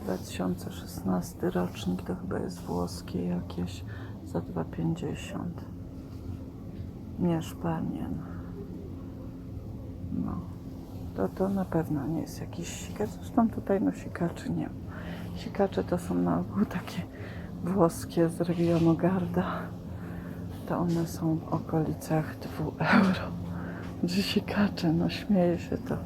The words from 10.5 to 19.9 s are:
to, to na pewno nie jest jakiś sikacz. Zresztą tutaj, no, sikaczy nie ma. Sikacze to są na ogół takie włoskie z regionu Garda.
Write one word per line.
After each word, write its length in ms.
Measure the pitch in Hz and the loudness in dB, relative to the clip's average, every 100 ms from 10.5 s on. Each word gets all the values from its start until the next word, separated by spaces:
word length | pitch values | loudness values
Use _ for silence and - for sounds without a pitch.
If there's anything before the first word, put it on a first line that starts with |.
| - - - - - - - | -8 -10 -10 -10 -8 -6 0
to, 120 | 196 | 0
to 200 | - 190 | 2 2
na 160 | 196 185 | 2 2
pewno 420 | 170 160 151 135 | 2 2 0 2
nie 140 | 160 | -2
jest 200 | - - | -2 -6
jakiś 260 | - - 170 | -8 -6 -6
sikacz. 420 | - - - 208 | -6 -8 -2 -2
Zresztą 400 | - - - 226 | -2 0 4 4
tutaj, 320 | - - 196 | 4 2 4
no, 100 | 196 | 4
sikaczy 580 | 180 - - 170 - - | 0 -4 -2 -2 -2 -2
nie 160 | 170 - | -2 -2
ma. 80 | - - - - - - - | -4 -8 -8 -6 -6 -6 -6
Sikacze 480 | - - 196 - | -6 2 2 2
to 140 | 180 - | 0 0
są 180 | - 90 | 2 2
na 240 | 87 85 | 4 2
ogół 260 | 90 190 107 | 2 2 2
takie 360 | 175 - - - - - - - - | 2 -4 -6 -6 -8 -8 -8 -8 -6
włoskie 680 | 170 190 170 - - - 165 | 0 6 6 4 -2 4 4
z 120 | 170 | 4
regionu 560 | 175 170 170 170 165 160 | 0 4 6 8 8 8
Garda. 640 | 175 190 175 - 180 - - - - | 6 4 2 2 2 0 -4 -6 -8